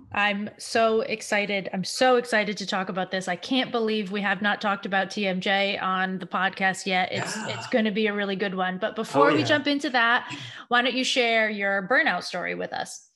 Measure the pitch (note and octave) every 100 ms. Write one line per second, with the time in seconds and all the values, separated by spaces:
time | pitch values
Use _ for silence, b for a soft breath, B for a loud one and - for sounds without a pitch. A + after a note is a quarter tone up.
0 | - - G#3 G3+ G#3+ - - A#3 A3+ A3
1 | - G#3+ - G#3 G3+ G3+ F#3 G3 F3 -
2 | B3+ B3 A#3+ A3 G3+ G3+ F#3+ G3 F#3+ F#3+
3 | F#3 F#3+ F#3 F3+ - C4 A#3+ A#3 A3 A3
4 | F#3 G3+ G3 G3 G#3 G3 G#3+ G3 G3 G3
5 | F#3+ G#3 G3 F#3 G3+ G3 G3 G3+ F#3+ F#3
6 | F#3 F#3+ F#3 G3 F#3+ F#3 F#3+ F3+ G3 F#3
7 | F3+ - - G#3+ A3+ A3 - B3 A3 G#3
8 | G#3+ G3+ G3+ F#3+ G3+ F#3 F#3 F#3 G#3+ A3
9 | - C#4 C#4 D4+ - D4+ C#4+ C#4+ D4 A#3+
10 | A#3 B3 - B B B B A#3+ B3+ B3
11 | B3 C4 A#3 A3+ G#3+ G#3 G3+ G3 F#3 C4+
12 | D4 F3+ - F3+ F3 F3 F3 - E3 -
13 | -